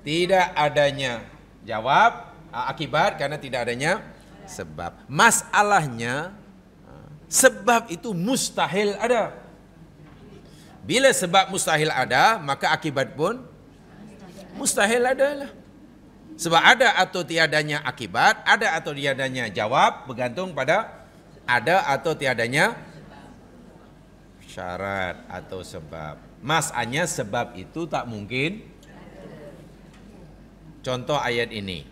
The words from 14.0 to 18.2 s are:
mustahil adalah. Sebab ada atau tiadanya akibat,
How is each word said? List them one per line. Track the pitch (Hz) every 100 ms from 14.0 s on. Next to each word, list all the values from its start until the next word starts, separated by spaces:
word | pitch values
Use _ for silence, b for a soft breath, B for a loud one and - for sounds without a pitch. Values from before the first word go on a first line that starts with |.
| - - - - - -
mustahil | 262 - 202 240 247
adalah. | 262 269 294 277 - - - - - - - - -
Sebab | 170 165
ada | 156 240 247 175
atau | 185 185
tiadanya | 170 165 160 151 151 147
akibat, | 139 - 107 107